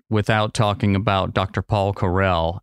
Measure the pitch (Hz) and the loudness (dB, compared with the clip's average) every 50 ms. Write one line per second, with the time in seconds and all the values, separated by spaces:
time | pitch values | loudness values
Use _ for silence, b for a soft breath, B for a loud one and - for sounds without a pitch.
0 | _ - 110 107 101 - 113 107 107 110 - - 113 104 101 - - 101 98 98 | _ -2 -2 0 2 2 2 0 0 0 0 0 0 0 0 0 0 0 0 0
1 | 101 113 98 95 92 92 95 104 95 95 - - 90 - - 104 98 101 101 - | 0 0 0 0 0 -2 -2 -2 -2 -2 -2 -6 -4 -2 0 0 0 0 -2 -2
2 | - 95 87 95 98 95 90 85 82 82 92 98 | -2 0 0 2 2 2 2 2 0 -2 -4 -4